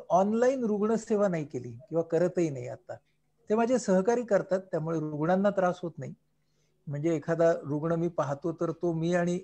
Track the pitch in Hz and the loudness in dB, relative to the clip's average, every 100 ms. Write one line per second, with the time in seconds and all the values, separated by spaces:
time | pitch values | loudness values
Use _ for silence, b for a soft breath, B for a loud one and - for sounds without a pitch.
0 | - 170 202 226 254 269 226 208 214 220 | 0 2 2 4 2 2 -2 0 0 0
1 | - 208 202 170 143 127 - 117 - 160 | 0 0 2 0 -4 -8 -10 -14 -4 -4
2 | 165 160 180 180 160 131 123 120 - 117 | 0 2 2 0 -2 -2 -10 -12 -14 -16
3 | _ _ _ _ - 220 233 254 - 185 | _ _ _ _ -2 0 2 2 4 2
4 | 196 240 233 190 156 185 190 165 160 160 | 4 0 2 0 2 -4 -2 -4 -2 -2
5 | 151 147 160 190 202 190 180 175 170 - | -4 -2 0 2 2 2 0 -2 -8 -10
6 | 135 - _ _ _ _ _ _ - 143 | -14 -14 _ _ _ _ _ _ -10 -4
7 | 165 156 156 165 165 170 143 147 165 165 | -2 -2 -2 2 4 2 -2 -2 0 0
8 | 170 170 143 139 170 160 170 160 175 160 | 0 -2 -2 -2 -4 -2 -4 -2 -2 0
9 | 165 180 175 180 | 0 0 0 -2